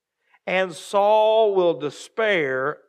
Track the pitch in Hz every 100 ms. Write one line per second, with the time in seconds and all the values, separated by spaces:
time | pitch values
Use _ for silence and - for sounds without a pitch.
0 | _ _ _ _ - 185 190 160 - 202
1 | 202 214 214 220 220 190 175 151 143 -
2 | - - 220 190 139 131 135 -